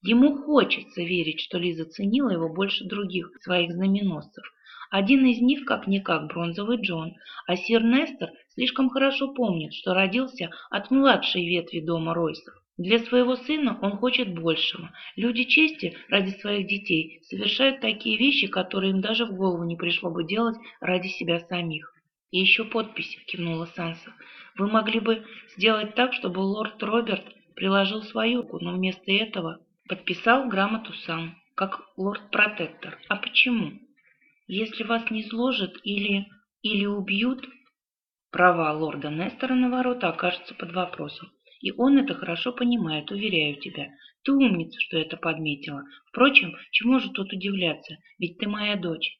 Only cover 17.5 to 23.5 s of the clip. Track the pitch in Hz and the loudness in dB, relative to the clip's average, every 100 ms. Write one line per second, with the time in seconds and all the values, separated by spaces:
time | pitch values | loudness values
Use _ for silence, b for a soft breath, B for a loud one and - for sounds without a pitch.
17.5 | - 269 269 226 214 233 214 262 285 196 | 2 2 2 -4 -4 -2 2 4 4 2
18.5 | 196 185 196 190 190 202 220 233 185 190 | 0 -2 0 2 2 0 -2 -2 0 0
19.5 | 170 170 170 175 170 180 165 160 202 233 | 0 -2 -2 -2 -2 -2 -4 -2 0 0
20.5 | 226 B B - 185 185 - 170 170 170 | -2 B B -2 0 -2 -6 -2 -2 -2
21.5 | 180 170 151 156 _ _ _ _ - 190 | -6 -4 -6 -10 _ _ _ _ 0 4
22.5 | - 220 233 220 - - - - 180 170 | 4 2 -4 -4 -8 -12 -12 -12 -6 -4